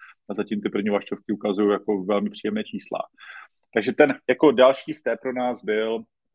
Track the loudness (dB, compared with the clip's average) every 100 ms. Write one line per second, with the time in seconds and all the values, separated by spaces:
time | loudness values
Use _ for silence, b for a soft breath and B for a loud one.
0 | B B -10 -6 -4 -4 -4 -2 -2 -2
1 | -4 -10 -8 -4 -2 0 2 0 -2 -4
2 | 0 -2 -2 -6 -6 -6 -8 -10 -8 -10
3 | -10 _ B B B _ _ -4 0 4
4 | 4 2 -2 4 4 6 6 4 -4 -8
5 | -6 -4 -4 -4 -4 -4 -4 -2 -2 -4
6 | -8 _ _